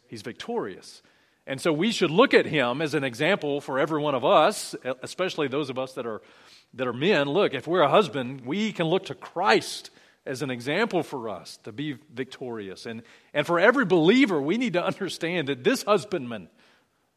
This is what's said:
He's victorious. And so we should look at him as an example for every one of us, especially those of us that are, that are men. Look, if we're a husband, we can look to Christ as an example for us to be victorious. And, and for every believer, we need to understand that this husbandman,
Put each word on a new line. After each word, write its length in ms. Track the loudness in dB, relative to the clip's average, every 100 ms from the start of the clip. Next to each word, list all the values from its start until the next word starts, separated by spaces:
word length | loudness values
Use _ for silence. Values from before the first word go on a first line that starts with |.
| _
He's 160 | -14
victorious. 800 | -14 -12 -8 -6 -6 -10 -18 -20 _ _ _ _ -10
And 140 | -4
so 120 | 0
we 180 | 0 0
should 200 | 2 2
look 240 | 4 6
at 120 | 6 4
him 360 | 2 0 0
as 120 | -2
an 100 | -2
example 560 | -2 -2 0 0 -2 -4
for 180 | -2 -2
every 200 | 0 0
one 140 | 0
of 100 | 2
us, 520 | 4 6 6 2 -8 -10 -8 -8
especially 460 | -8 -4 -4 -2 -2
those 220 | -2 -4
of 80 | -6
us 160 | -8
that 120 | -8 -8
are, 140 | -10 -14 -20 -20 -20 _
that 120 | -6 -4
are 60 |
men. 340 | 0 2 2 2
Look, 260 | 2 0
if 120 | -2 -2
we're 160 | 2
a 80 | 6
husband, 520 | 6 4 -2 -6 -8
we 280 | -6 -4 -2
can 160 | -2 0
look 200 | 0 -2
to 80 |
Christ 760 | -12 -10 -2 2 2 0 -10 -14 _ _ _ -10
as 160 | -6
an 80 | -6
example 520 | -6 -2 -2 0 -2
for 260 | -4 -8 -10
us 300 | -10 -14 -18
to 80 | -14
be 240 | -10 -10 -10 _
victorious. 720 | -10 -10 -10 -10 -10 -10 -12 -12
And, 160 | -12 -14 -20 _
and 140 | -2 0
for 120 | 4
every 280 | 6 4 4
believer, 540 | 6 6 6 4 2
we 180 | 0 0
need 160 | 0
to 100 | -2
understand 640 | -2 -4 -6 -4 -4 -2 -2
that 160 | -2
this 180 | 0 0
husbandman, 680 | 2 0 0 -6 -6 -12 -14 _ _ _ _ _ _